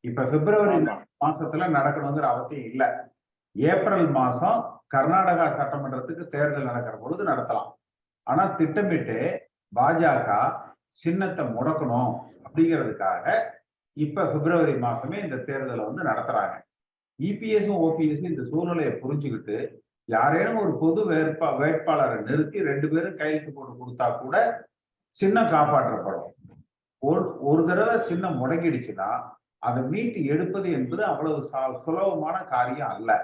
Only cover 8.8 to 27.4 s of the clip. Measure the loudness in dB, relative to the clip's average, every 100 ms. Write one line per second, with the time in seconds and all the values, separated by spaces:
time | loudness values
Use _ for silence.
8.8 | 0 0 -2 -2 -2 -4 _ _ _ 2
9.8 | 2 4 4 2 2 2 0 -2 -12 -20
10.8 | _ -6 -2 0 -2 -2 -4 -2 0 0
11.8 | 0 0 0 -4 -12 -20 -6 2 2 2
12.8 | -2 -2 -2 0 0 0 -2 -10 _ _
13.8 | _ -6 -4 -2 -2 0 2 4 2 2
14.8 | -2 -2 -6 -6 -6 -6 -6 -6 -4 -4
15.8 | -6 -4 -2 -2 -2 -2 -2 -6 _ _
16.8 | _ _ _ -6 -4 -4 2 2 2 2
17.8 | 2 2 0 0 -4 -4 -2 -2 0 0
18.8 | -2 -2 -4 -4 -4 -6 -6 -6 -6 -10
19.8 | _ _ -2 2 4 4 2 2 0 2
20.8 | 2 2 2 2 2 0 0 2 0 2
21.8 | 2 2 2 0 -2 0 0 0 -2 0
22.8 | 0 0 -2 -4 -2 -2 -6 -14 -14 -14
23.8 | -14 -2 -2 -2 0 2 2 -2 -14 _
24.8 | _ _ _ 0 2 4 4 4 6 4
25.8 | 2 -2 -4 -6 -10 _ -20 -20 _ _
26.8 | _ _ 2 2 0 -2